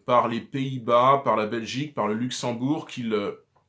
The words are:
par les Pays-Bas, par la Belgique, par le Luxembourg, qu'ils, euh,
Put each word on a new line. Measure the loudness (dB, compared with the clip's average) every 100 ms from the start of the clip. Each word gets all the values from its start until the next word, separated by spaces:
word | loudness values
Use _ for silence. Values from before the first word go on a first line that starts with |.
| 0
par | 2 2
les | -2
Pays-Bas, | -6 -6 -6 -6 2 4 6 4 4
par | 0
la | 0
Belgique, | -4 -6 -6 -6
par | -4 -2
le |
Luxembourg, | -2 -4 -4 -4 -2 -2 -4 -6
qu'ils, | -8 -4
euh, | -2 -4 -8 _ _